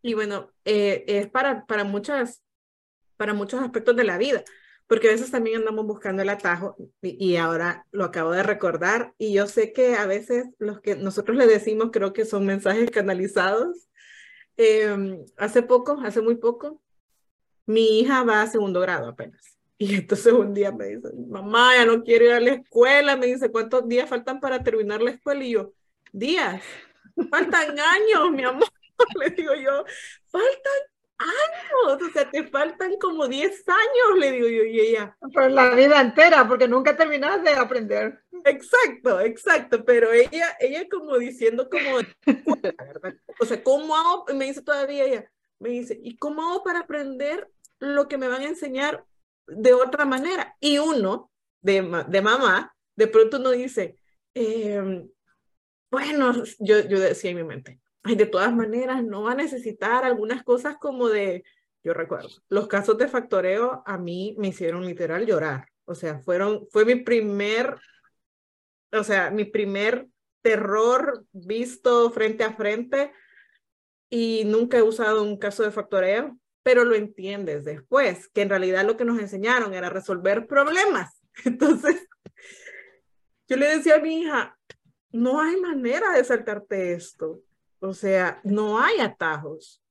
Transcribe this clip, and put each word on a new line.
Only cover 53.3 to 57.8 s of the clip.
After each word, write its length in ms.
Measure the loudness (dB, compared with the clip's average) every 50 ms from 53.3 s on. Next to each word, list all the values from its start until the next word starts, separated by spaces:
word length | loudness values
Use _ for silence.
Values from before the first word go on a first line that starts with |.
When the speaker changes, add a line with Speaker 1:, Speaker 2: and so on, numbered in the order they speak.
| 4
Speaker 1:
uno 120 | -2 0 0
dice, 480 | 0 0 -2 -4 -6 -6 -6 -6 -10 _ _ _ _ _ _ _ _
em, 760 | -4 -4 -2 -2 -4 -4 -4 -4 -4 -4 -4 -6 -8 -10 -18 _ _ _ _ _ _ _ _ _ _ _ _ _ _ _ _
bueno, 420 | -6 -6 -4 -2 -2 0 0 0 0 -2 -6 -8 -12 _
yo, 220 | 2 4 4 4
yo 180 | 4 2 -2 0
decía 320 | 0 0 -2 -2 -6 -8
en 60 | -8
mi 60 | -8 -10
mente, 360 | -10 -12 -14 -16 -20 -20 _